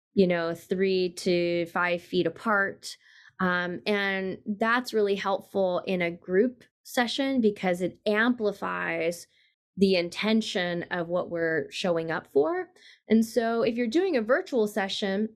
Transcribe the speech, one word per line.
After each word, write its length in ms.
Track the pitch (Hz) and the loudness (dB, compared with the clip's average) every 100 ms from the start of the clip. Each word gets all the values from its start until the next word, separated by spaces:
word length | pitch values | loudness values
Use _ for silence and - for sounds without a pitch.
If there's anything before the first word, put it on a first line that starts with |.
| _ | _
you 120 | - 185 | 2 4
know, 280 | 175 165 | 2 -2
three 560 | 170 - 185 190 185 180 | -6 -6 -2 0 2 0
to 560 | 175 - 175 175 175 170 | -2 0 2 2 0 -2
five 340 | 180 175 175 | -2 0 -2
feet 260 | - 180 165 | -2 -2 0
apart. 720 | 165 233 202 196 - - - _ - - - | -2 0 2 0 -4 -14 -16 _ -20 -20 -4
Um, 400 | 185 180 175 175 | -2 0 -2 -4
and 540 | - 202 196 190 190 - - | -2 -2 0 -2 -4 -6 -8
that's 480 | 202 226 240 247 | -2 0 0 0
really 220 | 220 202 196 | 0 0 0
helpful 680 | 196 196 - 196 185 180 - | 0 -2 -2 0 0 0 -2
in 140 | 185 | -2
a 100 | 170 | -2
group 520 | 175 - 185 247 247 - _ - | -4 0 2 2 0 -16 _ -6
session 540 | - 233 - 269 269 | -2 -2 0 0 2
because 420 | 220 208 190 180 | 2 2 0 0
it 160 | 180 - 214 | -2 -4 0
amplifies 1200 | 208 240 240 208 196 185 180 175 165 165 175 - _ _ _ _ - | 2 2 2 -2 -2 -6 -4 -4 -2 -2 -4 -10 _ _ _ _ 2
the 200 | 196 185 | 4 4
intention 880 | 175 - 208 226 214 196 175 175 - | 0 -2 0 2 0 -2 -2 -4 -4
of 160 | 180 170 | -4 -2
what 200 | 175 - | -4 -2
we're 380 | 170 165 160 - | -2 0 0 -4
showing 420 | - 190 165 165 | -4 0 0 -2
up 160 | 160 - | -6 -2
for. 360 | 269 311 359 359 - - - - | 0 2 0 -6 -12 -20 -20 2
And 180 | 220 220 | 4 4
so 360 | 240 226 233 | 0 0 0
if 120 | 220 | 0
you're 140 | 240 240 | 0 0
doing 280 | 311 381 277 | 0 2 0
a 60 | |
virtual 460 | 214 294 370 262 214 | 2 0 0 0 0
session 600 | 208 190 - 202 196 214 | 0 -4 -2 -2 -2 -2